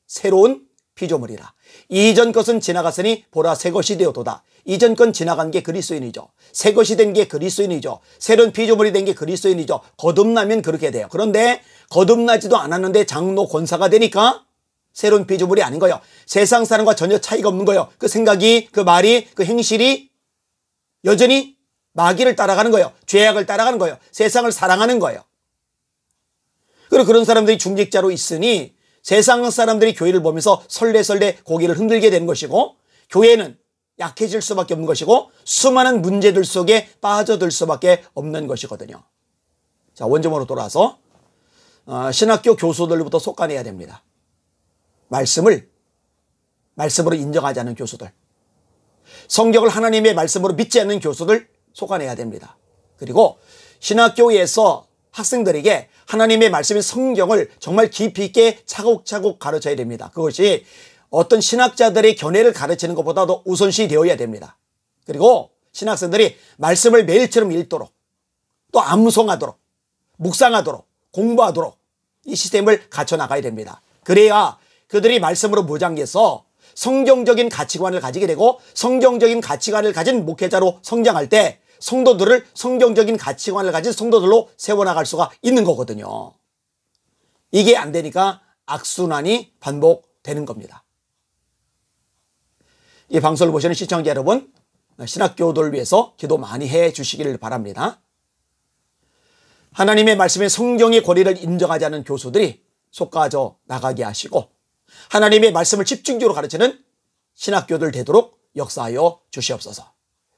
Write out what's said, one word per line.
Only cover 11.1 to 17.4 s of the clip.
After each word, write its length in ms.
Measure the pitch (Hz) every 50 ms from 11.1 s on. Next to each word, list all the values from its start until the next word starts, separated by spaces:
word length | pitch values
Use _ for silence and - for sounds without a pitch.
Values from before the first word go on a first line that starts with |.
그런데 500 | - 165 - 220 202 214 226 240 247 247 _ _ _ _ _ -
거듭나지도 680 | - 165 190 190 233 233 233 240 226 220 220 202 233
않았는데 500 | 214 147 143 160 180 190 185 190 208 202
장로 420 | - 131 151 170 190 196 196 196 -
권사가 420 | - 156 165 - 170 160 196 190
되니까 560 | 202 214 226 214 - 190 214 247 269 - _ _ _ _ _ _ _ _ _ _ _
새로운 340 | - - 208 208 208 190 190
피조물이 340 | 196 190 180 175 196 214
아닌 180 | 185 117 131 160
거예요. 200 | 185 180 165 - - _ _ _ _
세상 380 | - - 196 202 190 240 240 233
사람과 320 | 220 233 208 220 214 208
전혀 220 | - 160 180 202 196
차이가 300 | - - 214 233